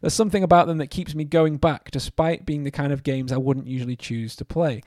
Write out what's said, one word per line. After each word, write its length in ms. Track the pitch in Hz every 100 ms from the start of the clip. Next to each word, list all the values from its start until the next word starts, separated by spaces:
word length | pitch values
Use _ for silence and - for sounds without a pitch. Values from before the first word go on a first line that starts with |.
"There's 100 | -
something 280 | - 220 196
about 220 | 185 175 170
them 80 | 160
that 100 | 135
keeps 260 | - 175 151
me 80 |
going 320 | 147 165 156 151
back, 340 | 165 139 -
despite 540 | 135 - - 165 170 -
being 160 | 147
the 80 | 143
kind 220 | 147 143
of 100 | 143
games 300 | 139 131 127
I 60 | 135
wouldn't 280 | 135 135 127
usually 300 | 131 123 123
choose 400 | - 117 113 -
to 80 |
play." 380 | - 160 160 117